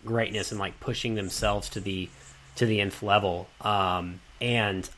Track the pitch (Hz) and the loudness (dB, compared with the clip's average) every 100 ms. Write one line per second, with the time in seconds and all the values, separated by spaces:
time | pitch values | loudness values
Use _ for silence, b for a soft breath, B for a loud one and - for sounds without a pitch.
0 | 113 113 107 104 - 104 95 - - 110 | -2 0 0 -2 -2 -4 -4 -4 -4 -2
1 | 117 107 92 - 107 101 - 104 98 92 | -2 -2 -2 0 0 0 -2 -6 -4 -4
2 | 87 B B B B - 113 107 101 - | -6 B B B B 0 2 2 0 -2
3 | 104 104 98 87 92 - 107 104 92 90 | 4 4 4 -2 -6 -4 0 2 2 0
4 | 87 92 - - 120 117 104 95 - | -2 -10 -14 -4 0 2 2 0 -6